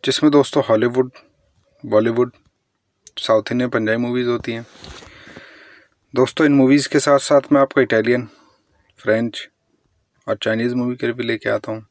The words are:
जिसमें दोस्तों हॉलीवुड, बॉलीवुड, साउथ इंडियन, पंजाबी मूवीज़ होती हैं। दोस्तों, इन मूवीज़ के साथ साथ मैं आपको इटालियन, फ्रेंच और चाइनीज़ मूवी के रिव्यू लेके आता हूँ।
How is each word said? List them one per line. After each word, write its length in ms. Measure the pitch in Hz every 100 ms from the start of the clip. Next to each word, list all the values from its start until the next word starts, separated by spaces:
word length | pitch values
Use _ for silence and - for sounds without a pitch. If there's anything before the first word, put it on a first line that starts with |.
| -
जिसमें 260 | 127 151
दोस्तों 320 | 147 135 - 135
हॉलीवुड, 420 | 110 120 123 131 - _ _ _ _ _ _
बॉलीवुड, 480 | - 107 113 117 123 _ _ _ _ _ _ _ - -
साउथ 320 | - 110 107
इंडियन, 180 | 120 123
पंजाबी 280 | 117 110 113
मूवीज़ 300 | 120 123 123
होती 260 | 120 113
हैं। 120 | 113 113 - - - - - - - - - - - _ _ _
दोस्तों, 320 | 123 127 - 151
इन 80 |
मूवीज़ 360 | 143 131 143 135
के 100 | 151
साथ 200 | 147 143
साथ 320 | - 143 -
मैं 100 | 143
आपको 200 | 135 -
इटालियन, 460 | 127 113 110 123 117 _ _ _ _ _ _ _
फ्रेंच 480 | 107 110 117 - - _ _ _ _ _ _ _ -
और 100 | 110
चाइनीज़ 320 | - 113 120 123
मूवी 200 | 123 123
के 120 | 120
रिव्यू 200 | 120 117
लेके 220 | 113 113
आता 220 | 110 -
हूँ। 140 | 113 107